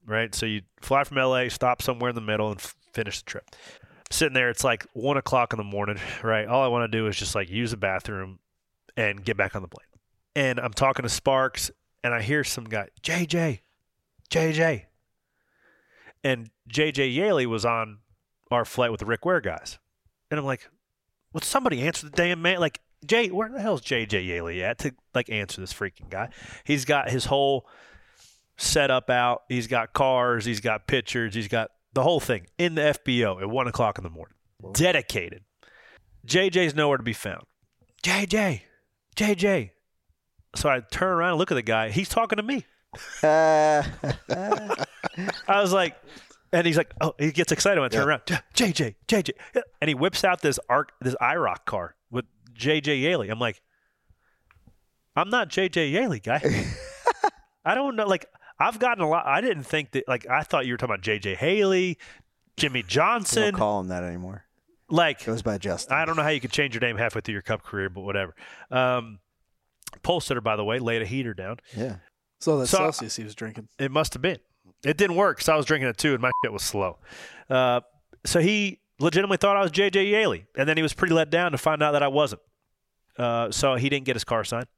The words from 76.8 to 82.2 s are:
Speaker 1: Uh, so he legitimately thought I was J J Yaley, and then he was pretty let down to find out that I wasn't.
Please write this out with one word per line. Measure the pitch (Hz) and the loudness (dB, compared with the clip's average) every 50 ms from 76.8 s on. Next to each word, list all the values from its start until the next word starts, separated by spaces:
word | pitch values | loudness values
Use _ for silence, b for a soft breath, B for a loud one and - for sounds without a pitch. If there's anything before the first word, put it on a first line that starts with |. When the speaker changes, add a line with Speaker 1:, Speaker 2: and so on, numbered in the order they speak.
| 95 90 - _ B B B B B B B B B B | -2 -2 -4 _ B B B B B B B B B B
Speaker 1:
Uh, | 135 127 127 123 123 123 - _ _ _ _ _ - _ - | 2 2 4 4 2 0 -2 _ _ _ _ _ -20 _ -6
so | - - 175 | 0 2 4
he | 156 190 214 208 202 196 180 _ _ _ _ _ | 4 4 2 2 0 -2 -4 _ _ _ _ _
legitimately | 143 170 156 180 196 196 196 175 | 0 2 4 2 2 2 2 2
thought | - 202 202 | 4 4 4
I | 202 | 4
was | 196 170 | 2 2
J | 147 180 202 202 | 2 2 2 4
J | 185 196 190 202 | 4 2 2 4
Yaley, | 208 214 220 175 104 82 98 _ _ | 2 2 2 2 0 -2 -8 _ _
and | 127 135 151 | 0 2 2
then | 156 | 2
he | 160 160 | 2 2
was | 147 | 0
pretty | - - 185 180 165 | 0 0 2 4 4
let | 165 160 151 | 4 4 4
down | 160 170 180 175 | 2 0 2 0
to | 147 127 | -2 0
find | - 160 156 147 | 2 2 2 4
out | 151 151 | 2 2
that | 147 143 143 | 4 4 2
I | 139 | 4
wasn't. | 135 147 | 4 2